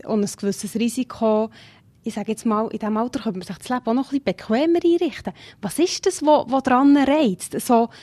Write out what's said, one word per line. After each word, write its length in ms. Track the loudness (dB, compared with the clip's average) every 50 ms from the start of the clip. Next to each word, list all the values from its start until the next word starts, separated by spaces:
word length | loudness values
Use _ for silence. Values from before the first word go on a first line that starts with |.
| -8
auch 100 | -4 -2
ein 80 | 0 0
gewisses 520 | -2 -4 -4 -4 -4 -4 -4 -8 -6 -4
Risiko. 760 | -2 -2 -2 -2 -4 -6 -6 -4 -2 0 2 2 2 0 -2 -6 -16 -20 -20 -20 _ _ _ _ _ _
Ich 120 | -8 -8
sage 180 | -8 -6 -6 -6
jetzt 140 | -4 -2
mal, 220 | -2 0 0 -2 -4
in 100 | -6 -6
diesem 180 | -4 -2 -2
Alter 240 | -2 -2 -4 -6 -6
könnte 200 | -6 -4 -6 -6
man 60 | -8
sich 120 | -10 -12 -14
das 100 | -6 -6
Leben 140 | -6 -4 -2
auch 80 | -2 -2
noch 200 | -2 -2 -2 -4
ein 60 | -4
bisschen 60 | -2
bequemer 540 | -4 -6 -6 -2 -2 0 2 2 2 2 2 4
einrichten. 520 | 2 2 2 0 -2 -4 -6 -10 -12 -12 -12 -20 -20 -18 _
Was 180 | -10 -8 0 0
ist 280 | 0 0 0 -2 -2
das, 160 | -2 -2 0 2
wo, 240 | 4 4 4 2 0
wo 120 | -2 -2
dran 360 | 2 2 2 6 6 6 6
reizt, 640 | 6 6 4 4 2 2 2 0 -2 -8 -8 -6 -6
so 300 | 0 2 4 4 2 2 -4 -14